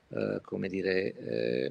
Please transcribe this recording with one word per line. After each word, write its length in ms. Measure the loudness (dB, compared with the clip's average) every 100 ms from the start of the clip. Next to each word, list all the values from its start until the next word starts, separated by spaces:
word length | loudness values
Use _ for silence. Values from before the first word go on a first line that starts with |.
| -8
ehm, 300 | -2 0 -2
come 260 | -4 -4 -2
dire, 460 | 0 2 2 2 -2
ehm, 520 | -2 0 2 2 2